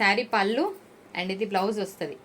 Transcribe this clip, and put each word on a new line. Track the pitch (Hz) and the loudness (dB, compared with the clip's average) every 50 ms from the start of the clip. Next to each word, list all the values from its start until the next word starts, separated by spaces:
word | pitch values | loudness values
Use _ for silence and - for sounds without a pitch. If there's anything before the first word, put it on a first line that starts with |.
శారీ | 214 196 202 226 247 - - | 4 4 4 2 2 0 2
పళ్ళు, | 214 196 202 226 254 330 415 392 - - - - - - - - - | 2 2 2 2 0 0 -2 -4 -8 -14 -20 -20 -20 -20 -12 -10 -6
and | 180 185 190 | -6 -4 -4
ఇది | 190 220 196 202 | -4 -4 -2 0
బ్లౌజ్ | 185 190 208 226 214 190 | 0 0 0 0 -2 -4
వస్తది | - - - 170 147 139 - - | -6 -6 -8 -8 -8 -8 -10 -10